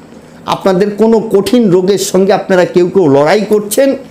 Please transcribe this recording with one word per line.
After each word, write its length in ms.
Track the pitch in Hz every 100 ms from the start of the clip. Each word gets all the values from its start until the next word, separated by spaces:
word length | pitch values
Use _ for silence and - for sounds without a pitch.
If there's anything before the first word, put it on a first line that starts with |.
| - - - - -
আপনাদের 500 | - 196 185 202 208
কোনো 240 | 220 226
কঠিন 500 | 220 196 196 247 220
রোগের 280 | 180 185 190
সঙ্গে 340 | - 190 190
আপনারা 320 | 180 - 180
কেউ 240 | 170 180 175
কেউ 200 | 196 160
লড়াই 360 | 139 151 208 196
করছেন, 480 | 208 208 - 277 - -